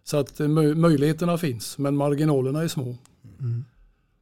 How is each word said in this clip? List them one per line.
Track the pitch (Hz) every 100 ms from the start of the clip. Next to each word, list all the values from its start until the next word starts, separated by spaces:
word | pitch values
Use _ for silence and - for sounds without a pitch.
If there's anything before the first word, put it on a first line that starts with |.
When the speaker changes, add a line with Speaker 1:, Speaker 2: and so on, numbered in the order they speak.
Speaker 1:
Så | - 147
att, | 139 -
eh, | 147
mö-, | 156 151 156
möjligheterna | 170 147 147 156 175 170
finns, | 160 113 - -
men | 139 143
marginalerna | 143 143 156 139 131 147
är | 165
små. | 147 123 120 _ _ - -
Speaker 2:
Mm. | 127 117 139 _ _ _ _ _